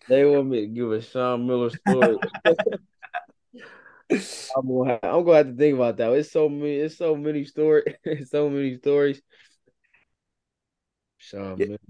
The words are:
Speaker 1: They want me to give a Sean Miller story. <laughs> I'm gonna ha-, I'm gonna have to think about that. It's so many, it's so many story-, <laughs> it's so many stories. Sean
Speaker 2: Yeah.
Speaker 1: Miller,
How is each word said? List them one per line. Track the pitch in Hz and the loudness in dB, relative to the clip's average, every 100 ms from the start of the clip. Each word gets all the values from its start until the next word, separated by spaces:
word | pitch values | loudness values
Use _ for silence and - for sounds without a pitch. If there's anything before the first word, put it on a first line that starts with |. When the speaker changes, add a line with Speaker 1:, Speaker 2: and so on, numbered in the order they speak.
| - | 0
Speaker 1:
They | 131 143 | 4 6
want | 143 135 | 4 2
me | 123 | -2
to | 107 | -4
give | 117 117 | -6 -4
a | 110 | -4
Sean | 113 131 127 120 123 | -6 -4 -2 -2 -2
Miller | 123 120 | 0 -2
story. | 160 202 190 - 220 - - | -2 0 2 2 2 -4 -2
<laughs> | - 165 - 196 - _ - - - _ _ - - - - - _ | 0 2 0 -6 -12 _ -14 -14 -14 _ _ -20 -20 -20 -20 -20 _
I'm | 196 - - - 135 131 | -4 -4 -14 -6 -6 -2
gonna | 127 131 117 | 0 0 -2
ha-, | 90 151 | 0 2
I'm | |
gonna | 175 156 | 6 6
have | 139 | 4
to | 123 | 2
think | 147 131 | 2 2
about | 120 104 | 0 0
that. | 113 | 0
It's | 135 151 | 0 0
so | 165 151 | 0 0
many, | 143 147 143 | -2 -4 -4
it's | 156 - | -6 -4
so | 170 151 | -2 -2
many | 147 151 | -4 -6
story-, | 139 - 156 151 - - | -8 -2 2 2 0 -10
<laughs> | |
it's | 160 151 131 | -8 -8 -4
so | 147 147 | -2 -2
many | 139 139 127 | -2 -4 -4
stories. | 143 143 143 139 _ _ _ _ _ _ _ _ _ _ _ _ _ _ _ _ _ _ _ _ | -2 0 0 -2 _ _ _ _ _ _ _ _ _ _ _ _ _ _ _ _ _ _ _ _
Sean | - 98 98 95 | -18 -14 -12 -6
Speaker 2:
Yeah. | 98 | -6
Speaker 1:
Miller, | 104 | -6